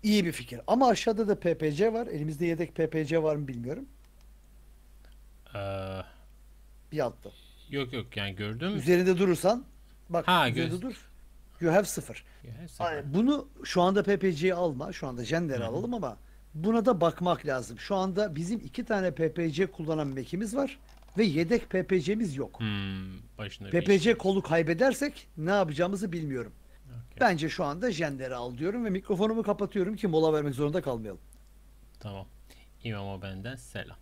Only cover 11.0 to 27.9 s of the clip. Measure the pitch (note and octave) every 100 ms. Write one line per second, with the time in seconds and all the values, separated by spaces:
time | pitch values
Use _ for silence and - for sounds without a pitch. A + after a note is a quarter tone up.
11 | - - - - - - E3+ E3+ G3+ -
12 | - - - - - A#2 E3+ - F3 D3+
13 | C#3+ D#3 A#3+ C#4+ - - - F3+ F3+ G3
14 | G3 G3+ F#3+ D#3 F3+ F3 F3 C3 D3+ F#3
15 | D3 B2 A#2 D#3+ E3+ C3 A#2 C3 A#3 B3
16 | D3 G#2+ - - - D3+ F3 A3+ G#3+ G3+
17 | E3 - F3+ D#3+ D3+ C3 A#2 A#2 - G3
18 | F#3+ F3+ G#3 D3 E3+ A3+ - - A#3 G#3+
19 | F#3 D3+ D#3+ D#3+ E3 D3 F#3 - D#3 D#3
20 | D3 C3+ B2 E3+ A3 A#3+ C#4 - - -
21 | - - A3 D3 E3 A#3 - F#3 F#3 F#3
22 | D3+ G#3+ G#3+ C3+ B2 - A2 G#2 G2 F#2+
23 | F#2+ F#2 - - G#2 - G2+ E3 E3+ G3
24 | F3 A3+ F#3+ G3 - E3 D#3+ E3 C4 A#3+
25 | C#4+ - - - D#3 G3+ F3+ D3 F3 G3+
26 | G3+ E3+ D#3 C3 G#2+ - - - - A#2+
27 | - - B3 E3+ D#3 - D#3 D3+ A#3+